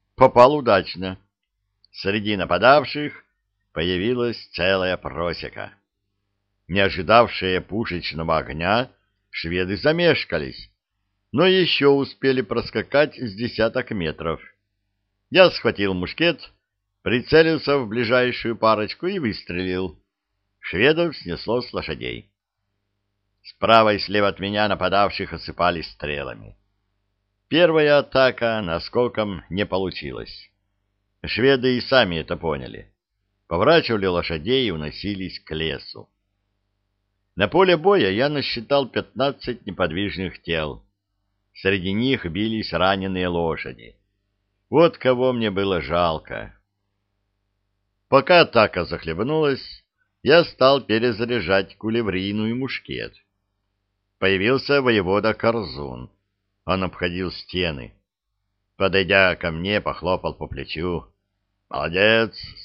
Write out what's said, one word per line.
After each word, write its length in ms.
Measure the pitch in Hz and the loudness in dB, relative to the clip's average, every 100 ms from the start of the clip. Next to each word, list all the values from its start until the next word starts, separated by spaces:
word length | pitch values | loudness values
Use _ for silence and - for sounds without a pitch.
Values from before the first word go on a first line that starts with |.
| _ - | _ 4
Попал 380 | 127 120 123 | 6 8 6
удачно. 640 | 151 117 98 87 - 92 95 _ _ _ _ _ _ _ | 6 2 2 2 -8 -10 -10 _ _ _ _ _ _ _
Среди 440 | - 95 107 104 101 | -10 -4 -2 -2 -2
нападавших 880 | 87 90 117 147 131 147 147 - - _ _ _ _ | 0 4 6 6 2 -6 -10 -12 -20 _ _ _ _
появилась 640 | 80 85 90 107 123 120 110 - | -4 -2 -2 -2 -2 -2 -6 -10
целая 460 | - 87 98 92 - | -4 0 0 0 -4
просека. 760 | - 80 85 78 67 52 50 _ _ _ _ _ _ _ _ _ - | -6 -6 -6 -6 -10 -14 -16 _ _ _ _ _ _ _ _ _ -4
Не 120 | 95 | 0
ожидавшие 800 | 98 82 82 117 113 - 95 90 | 0 0 4 6 6 0 -2 -2
пушечного 760 | 85 101 113 87 - 73 82 80 | -2 -6 -6 -6 -8 -6 -2 -2
огня, 540 | 62 73 87 110 127 _ _ _ _ | -2 -4 0 0 -2 _ _ _ _
шведы 480 | - 82 90 90 101 | -12 -6 -4 -4 -2
замешкались, 920 | 147 165 175 143 - 82 69 - - _ _ _ _ _ _ | 0 2 2 2 -2 -6 -6 -12 -20 _ _ _ _ _ _
но 140 | 127 185 | 0 4
еще 460 | 185 165 - 143 | 4 2 2 2
успели 500 | 139 135 - 135 127 | 2 0 -2 0 0
проскакать 760 | 107 117 - 110 95 139 147 - | 0 -4 -4 -6 -2 0 0 -2
с 180 | 123 | -10
десяток 560 | 95 120 117 110 127 120 | -6 -6 0 -2 -2 -6
метров. 480 | 107 80 76 80 80 - _ _ _ _ _ _ _ - | -4 -6 -4 -6 -6 -10 _ _ _ _ _ _ _ 0
Я 200 | 151 180 | 6 6
схватил 420 | - 117 98 101 | 4 -2 0 0
мушкет, 580 | 92 87 - 170 - - _ _ _ _ _ | 0 -4 0 0 0 -8 _ _ _ _ _
прицелился 760 | 98 120 - 156 160 156 - 143 | -2 -2 4 4 6 2 0 -2
в 100 | 113 | -2
ближайшую 680 | 113 110 127 123 120 113 107 | -4 0 2 2 -2 -6 0
парочку 500 | 110 107 104 - 175 | 2 2 -2 -6 -6
и 120 | 196 | -2
выстрелил. 840 | 123 90 - 87 92 92 92 - _ _ _ _ _ _ | -4 -4 -6 -6 -4 -4 -6 -10 _ _ _ _ _ _
Шведов 560 | - 87 127 156 170 - | -6 2 2 2 -2 -4
снесло 440 | 87 82 - 120 | -10 -8 -4 -4
с 120 | 117 | -4
лошадей. 580 | 92 80 69 62 58 - _ _ _ _ _ _ _ _ _ _ _ | -8 -8 -8 -10 -12 -16 _ _ _ _ _ _ _ _ _ _ _
Справа 520 | - - 98 113 110 | -20 -4 6 6 6
и 40 | 101 | 2
слева 300 | - 104 101 | 0 2 2
от 120 | 85 | 0
меня 280 | 98 104 104 | -4 -2 0
нападавших 640 | 90 92 98 101 - 90 | 0 0 2 0 -2 -8
осыпали 500 | 85 - 78 87 85 | -10 -10 -2 0 -2
стрелами. 720 | 78 - 73 71 67 55 52 - _ _ _ _ _ _ _ _ - | -6 -10 -8 -6 -8 -12 -18 -20 _ _ _ _ _ _ _ _ -2
Первая 500 | 151 175 160 151 143 | 2 4 4 4 4
атака 640 | - 135 131 120 117 110 | 4 4 4 2 -2 0
наскоком 800 | 92 85 - 113 123 117 107 92 - | -2 -4 -2 0 0 0 -4 -6 -6
не 160 | 92 104 | -4 -2
получилась. 840 | 92 92 - 71 58 55 - - _ _ _ _ _ _ _ | -2 -4 -6 -10 -10 -12 -16 -20 _ _ _ _ _ _ _
Шведы 520 | 85 - 131 135 127 123 | -8 2 4 4 2 0
и 40 | |
сами 360 | - - 104 82 | 2 4 4 0
это 200 | 73 85 | -4 -6
поняли. 560 | 82 71 60 - - _ _ _ _ _ - | -4 -6 -8 -16 -18 _ _ _ _ _ -6
Поворачивали 600 | 85 113 170 139 110 95 | 0 4 4 2 -2 0
лошадей 640 | 87 85 82 82 131 120 | -2 -2 -4 -2 -2 0
и 20 | |
уносились 680 | 80 76 - 98 98 92 - | -4 -8 -8 -8 -8 -10 -12
к 140 | - | -10
лесу. 540 | 78 80 67 - 55 - _ _ _ _ _ _ _ _ _ _ _ _ - | -6 -6 -6 -12 -20 -20 _ _ _ _ _ _ _ _ _ _ _ _ -4
На 120 | 101 | 0
поле 280 | 160 190 170 | 2 4 4
боя 340 | 170 196 101 | 4 4 2
я 180 | 98 143 | 0 0
насчитал 600 | 147 - 120 110 139 131 | -2 -6 -8 -2 -2 0
пятнадцать 800 | - - - 139 - - 120 - | -4 -6 -4 -4 -4 -10 -10 -8
неподвижных 760 | 90 90 82 101 87 92 - | -4 -4 -2 -6 -6 -8 -8
тел. 420 | - 82 76 58 _ _ _ _ _ _ _ | -6 -4 -4 -8 _ _ _ _ _ _ _
Среди 380 | - 95 98 90 | -6 -2 -2 -2
них 340 | 101 127 127 90 | -2 0 -2 -4
бились 460 | 82 110 110 98 | -4 -4 -4 -4
раненые 560 | 82 92 98 95 92 90 | 0 0 0 -2 -4 -2
лошади. 680 | 85 82 82 - 58 57 - _ _ _ _ _ _ - | -2 -2 -4 -8 -14 -20 -20 _ _ _ _ _ _ -2
Вот 280 | 135 165 - | 2 2 2
кого 340 | 127 123 127 | 0 2 2
мне 180 | 120 110 | 0 -2
было 300 | 98 98 90 | 0 0 0
жалко. 760 | 69 85 87 78 - 53 55 - _ _ _ _ _ _ _ _ _ _ _ _ _ _ - | 0 0 0 -2 -6 -12 -12 -18 _ _ _ _ _ _ _ _ _ _ _ _ _ _ 2
Пока 340 | 135 135 175 | 2 6 6
атака 420 | 151 117 101 - | 6 4 4 2
захлебнулась, 1000 | 82 85 80 80 120 156 147 131 - - _ _ _ _ | -4 -6 -6 -4 -2 0 0 -2 -8 -20 _ _ _ _
я 220 | 110 165 | 4 4
стал 380 | 165 - 131 139 | 4 4 4 4
перезаряжать 920 | 107 110 123 104 117 123 85 95 95 - | 2 0 0 -2 -2 -2 0 0 0 -6
кулеврину 680 | 107 113 107 92 95 104 110 | -4 -2 -2 -2 -2 -4 -4
и 60 | |
мушкет. 640 | 123 131 - - 64 57 - _ _ _ _ _ _ _ _ _ - | -4 -6 -8 -10 -10 -10 -14 _ _ _ _ _ _ _ _ _ -2
Появился 640 | 95 95 104 135 - 143 | 0 2 2 0 2 0
воевода 500 | 127 110 90 101 107 | 2 2 2 0 0
Корзун. 800 | 104 113 117 87 65 69 62 64 _ _ _ _ _ | 0 0 0 -4 -10 -12 -12 -16 _ _ _ _ _
Он 200 | - 95 | -4 -2
обходил 480 | 90 - 90 87 90 | -2 -4 -6 -4 -8
стены. 640 | - - 90 87 71 53 _ _ _ _ _ _ _ _ - | -10 -10 -4 -4 -6 -12 _ _ _ _ _ _ _ _ -2
Подойдя 560 | 95 92 95 98 92 85 | -2 -2 0 2 2 0
ко 140 | 87 | -4
мне, 300 | 80 92 104 | -4 -2 -2
похлопал 540 | - 71 82 92 82 | -4 -6 -4 -4 -4
по 120 | 73 78 | -8 -12
плечу. 580 | 69 65 78 90 82 - _ _ _ _ _ - | -12 -12 -8 -6 -6 -10 _ _ _ _ _ -12
«Молодец, 680 | - 78 90 107 113 113 - - - | -6 -2 2 4 4 2 -4 -20 -20